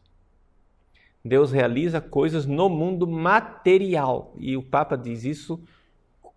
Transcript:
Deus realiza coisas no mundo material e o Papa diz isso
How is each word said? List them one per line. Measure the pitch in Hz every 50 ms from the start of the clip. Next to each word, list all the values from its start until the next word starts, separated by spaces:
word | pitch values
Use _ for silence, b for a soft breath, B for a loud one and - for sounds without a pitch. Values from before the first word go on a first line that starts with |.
| _ _ _ _ _ _ _ _ _ _ _ _ _ _ _ _ _ _ b b b b b b -
Deus | 117 123 139 147 135
realiza | 131 135 123 120 120 131 160 175 165 156
coisas | - - - 143 147 160 156 160 143
no | 135 139 156 185 196
mundo | 170 151 165 180 185 175 180 170
material | 165 160 160 175 202 220 220 - - - - 180 185 190 196 190 175 156 139 131 123 127 - - - -
e | - 131 131
o | 131 127
Papa | 131 - 143 151 - 151 127
diz | 120 120 117 113 117
isso | 135 151 151 - - 165 165 b b b b b b b b _ _ _ _ - - _